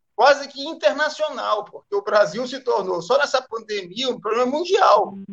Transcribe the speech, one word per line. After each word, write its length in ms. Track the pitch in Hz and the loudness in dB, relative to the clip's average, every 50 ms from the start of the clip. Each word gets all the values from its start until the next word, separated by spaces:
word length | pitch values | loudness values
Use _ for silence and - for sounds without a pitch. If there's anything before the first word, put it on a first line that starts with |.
| _ _ _ | _ _ _
quase 340 | - 233 285 277 277 277 247 | 4 4 6 6 4 0 -8
que 160 | - 269 277 | -12 -12 -10
internacional, 1000 | 320 311 - 320 294 285 285 302 285 - 294 302 302 269 226 208 208 214 208 - | -10 -6 0 0 0 2 2 -2 -2 -2 -4 -4 -4 -4 -4 -4 -2 -2 -2 -4
porque 280 | - - - - _ 202 | -8 -14 -20 -10 _ -6
o 60 | 202 | -4
Brasil 460 | - 208 202 214 202 175 175 233 262 | -2 2 4 4 4 2 0 -6 -8
se 120 | 254 262 262 | -8 -8 -6
tornou, 420 | - 240 233 214 185 185 180 170 | -2 -2 -2 0 -2 -2 -4 -4
só 160 | 170 180 247 277 | 0 0 2 2
nessa 240 | 285 277 - 269 | 2 0 0 -2
pandemia, 680 | - - 226 226 220 214 208 202 185 175 185 233 269 254 | -2 -6 -10 -12 -10 -8 -8 -8 -8 -8 -8 -6 -4 -4
um 100 | 220 170 | -4 -4
problema 280 | 180 214 220 240 254 | -4 -4 -2 0 0
mundial, 680 | 254 277 311 349 359 381 403 - 196 202 214 190 - 196 196 196 - | 0 -2 -2 0 0 2 4 6 6 6 4 2 0 -6 -12 -14 -12